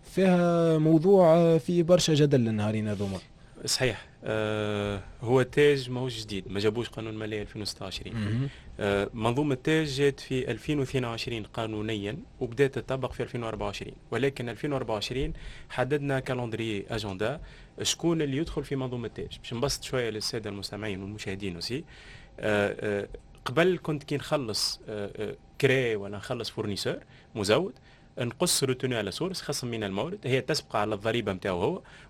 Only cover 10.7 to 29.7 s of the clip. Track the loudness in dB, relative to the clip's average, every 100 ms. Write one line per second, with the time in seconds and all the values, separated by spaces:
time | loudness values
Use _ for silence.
10.7 | -2 0 -2 -4 -6 -6 -6 -6 -6 -4
11.7 | -4 -4 -4 -4 -8 -12 -8 -6 2 0
12.7 | 0 -4 -4 -4 -6 -6 -6 -6 -4 -6
13.7 | -6 -12 -14 -6 0 0 -2 -8 -6 -4
14.7 | -2 -2 -2 -2 -4 -4 -6 -12 -14 -8
15.7 | -2 0 0 0 -2 -2 -4 -2 -4 -4
16.7 | -4 -4 -4 -4 -2 -2 -4 -12 -18 -20
17.7 | -6 -4 0 0 2 0 -2 -2 -4 -4
18.7 | -4 -2 -4 -6 -8 -10 -12 -8 -2 -2
19.7 | -2 -2 -2 -2 -4 -4 -4 -6 -8 -8
20.7 | -6 -6 -6 -8 -8 -8 -6 -6 -6 -6
21.7 | -6 -8 -20 -20 -20 -20 -4 0 2 2
22.7 | 0 -2 -2 -4 -12 -18 -12 -2 2 2
23.7 | 2 -2 -4 -4 -6 -2 -2 -2 -2 -4
24.7 | -6 -8 -8 -6 -6 -8 -8 -16 2 4
25.7 | 4 2 -2 -4 -10 -6 -6 -4 -4 -4
26.7 | -2 -2 -4 -10 -20 -10 -2 4 4 2
27.7 | -8 -20 -20 -16 -6 -6 0 0 2 2
28.7 | 0 0 0 -2 -2 -4 -4 -6 -4 -4